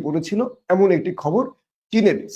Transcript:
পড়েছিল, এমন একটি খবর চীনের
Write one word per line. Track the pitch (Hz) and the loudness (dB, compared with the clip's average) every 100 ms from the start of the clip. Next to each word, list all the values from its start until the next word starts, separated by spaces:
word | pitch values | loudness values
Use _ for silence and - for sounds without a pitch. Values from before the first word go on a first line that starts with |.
পড়েছিল, | 151 156 156 202 247 - - | -2 -4 -2 -2 -4 -6 -2
এমন | 185 196 170 | 2 4 2
একটি | 175 - | -2 -6
খবর | 147 202 262 - _ _ _ | -2 -2 -2 -8 _ _ _
চীনের | 220 202 147 - | 2 2 2 -4